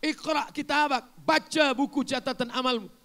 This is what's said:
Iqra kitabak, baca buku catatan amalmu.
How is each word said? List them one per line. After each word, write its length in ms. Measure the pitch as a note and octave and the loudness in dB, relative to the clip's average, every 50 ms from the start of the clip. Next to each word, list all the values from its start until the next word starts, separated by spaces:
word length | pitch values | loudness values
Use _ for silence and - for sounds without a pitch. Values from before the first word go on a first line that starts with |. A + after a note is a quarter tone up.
| - | -2
Iqra 480 | D#4 D4+ - - C#4+ D#4 D4 A#3+ - | -4 -4 -4 -4 -2 -2 -2 -2 -4
kitabak, 560 | - - D4 - C#4+ D4 D4+ D4 C#4 B3 A#3 - - - - | -6 -8 -4 0 2 2 2 2 0 -2 -4 -6 -20 -12 0
baca 400 | - D#4+ D#4 - - - D#4+ D4+ C#4 C4 | 2 2 2 2 0 2 2 4 4 4
buku 300 | A3+ C#4+ - - C#4+ B3+ | 2 0 0 0 -2 -2
catatan 480 | - C4+ B3+ - C#4 B3+ - B3 A#3+ | 0 -2 -4 -2 -4 -2 -2 -4 -4
amalmu. 400 | A#3 B3 B3+ B3+ B3+ A#3 G3+ F#3 - _ _ | -2 -2 0 0 0 0 -4 -8 -18 _ _